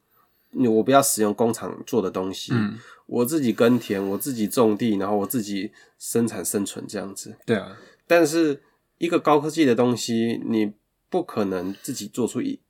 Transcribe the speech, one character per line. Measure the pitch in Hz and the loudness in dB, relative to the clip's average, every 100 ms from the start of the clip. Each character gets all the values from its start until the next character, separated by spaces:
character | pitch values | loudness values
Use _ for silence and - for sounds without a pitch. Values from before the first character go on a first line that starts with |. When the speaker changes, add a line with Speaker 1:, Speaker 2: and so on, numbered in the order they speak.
| _ _ _ _ _ | _ _ _ _ _
Speaker 1:
我 | - 123 110 | 0 2 4
不 | 107 | 6
要 | 135 | 4
使 | 139 - | 4 2
用 | 107 | 0
工 | 104 117 | 2 0
厂 | 117 92 - - | 0 -8 -10 -4
做 | 120 | -2
的 | 92 | -2
东 | 95 92 | -4 -6
西， | 92 - 120 | -8 -4 -2
Speaker 2:
嗯。 | 107 110 - - - | -2 -6 -16 -20 -8
Speaker 1:
我 | - | -2
自 | 123 160 | 0 0
己 | 123 | 0
耕 | 101 120 123 | 4 4 4
田， | 120 98 98 | 0 -4 -2
我 | 98 | -4
自 | 147 | -4
己 | 120 101 | -4 -2
种 | - 113 104 | 2 2 2
地， | 120 98 | 0 0
然 | 98 | -2
后 | 104 | -2
我 | 98 | -2
自 | 127 | -4
己 | 101 101 107 _ _ _ | -4 -6 -8 _ _ _
生 | - 117 113 | -4 -2 0
产 | 95 | -2
生 | 85 104 98 | -4 -4 -4
存” | - - | -8 -10
这 | 101 | -10
样 | 95 | -10
子。 | 98 113 107 - | -12 -16 -14 -2
Speaker 2:
对 | 107 | -2
啊。 | 95 - - _ - | -2 -16 -20 _ 2
Speaker 1:
但 | 170 156 | 4 6
是 | 165 156 139 _ _ _ - | 4 0 0 _ _ _ -6
一 | 170 | 0
个 | 170 | 0
高 | - 151 | 4 2
科 | 151 | 2
技 | 156 | 2
的 | 139 113 | 4 4
东 | 123 113 | 4 2
西， | - 113 113 113 | 0 0 0 -2
你 | - 113 104 - _ _ _ | -2 0 0 -4 _ _ _
不 | 185 | -6
可 | - - 98 | -4 -4 -2
能 | 92 90 98 | -2 -6 -10
自 | - | -10
己 | - 104 | -10 -8
做 | - 113 | -4 -2
出 | 123 | -2
一， | - - _ | -6 -6 _